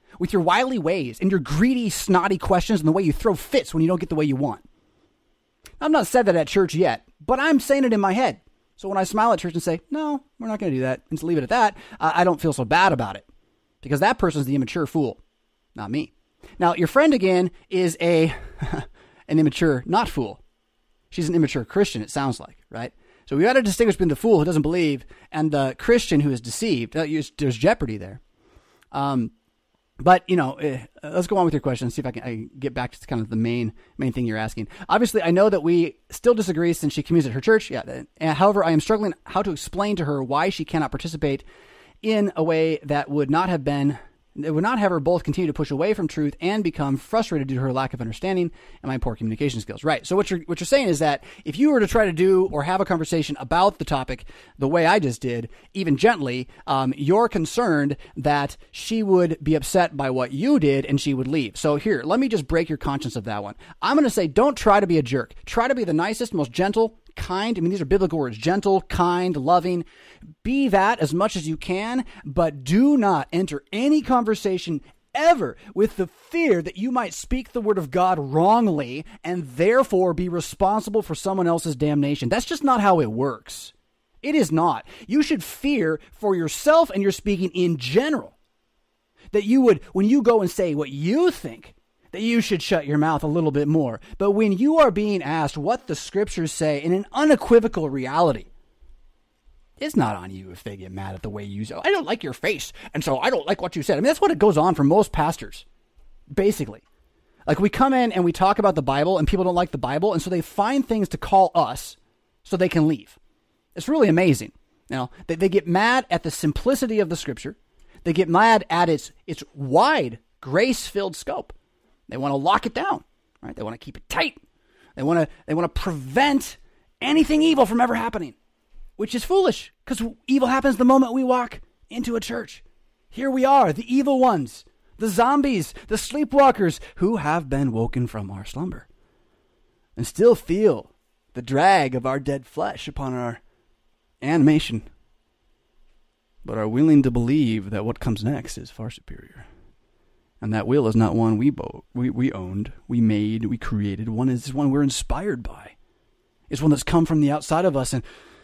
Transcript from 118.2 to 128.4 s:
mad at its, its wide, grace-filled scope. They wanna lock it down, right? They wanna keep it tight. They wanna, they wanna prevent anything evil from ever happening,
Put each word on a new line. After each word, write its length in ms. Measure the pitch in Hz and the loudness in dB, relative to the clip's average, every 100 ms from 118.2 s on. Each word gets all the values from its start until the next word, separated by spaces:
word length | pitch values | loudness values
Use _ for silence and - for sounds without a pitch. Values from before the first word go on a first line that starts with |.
| 170 | 2
mad 360 | 170 226 220 - | 4 6 4 2
at 200 | 165 170 | 0 2
its, 220 | 151 - _ - | 0 -4 _ -14
its 180 | 160 - 139 | -14 -14 -10
wide, 640 | 135 147 254 302 127 113 _ _ | 0 4 4 2 -2 -8 _ _
grace-filled 760 | 131 156 254 247 - 196 196 156 | -4 0 2 0 -4 -6 -6 -8
scope. 380 | - - - - _ _ _ _ - | -10 -10 -10 -18 _ _ _ _ -14
They 60 | 131 | -6
wanna 180 | 139 139 | -4 -2
lock 300 | 156 208 226 | 2 0 0
it 80 | |
down, 320 | - 381 - _ _ _ _ | -6 -4 -6 _ _ _ _
right? 140 | - - | -16 -12
They 80 | |
wanna 140 | 107 117 | -12 -12
keep 200 | - - | -16 -18
it 100 | - | -8
tight. 280 | - 320 - _ _ _ _ _ - | -4 -4 -6 _ _ _ _ _ -6
They 60 | |
wanna, 260 | 139 170 151 - - | 0 0 0 -4 -6
they 60 | |
wanna 160 | 156 170 | -4 -2
prevent 880 | - 196 156 131 175 285 277 - - _ _ _ - | -4 -6 -6 -4 0 2 2 -4 -16 _ _ _ -8
anything 400 | 254 311 294 302 | 0 2 4 4
evil 240 | 320 277 202 | 4 4 4
from 160 | 233 | 2
ever 140 | 247 226 | 0 0
happening, 400 | 226 214 147 - | -4 -6 -10 -14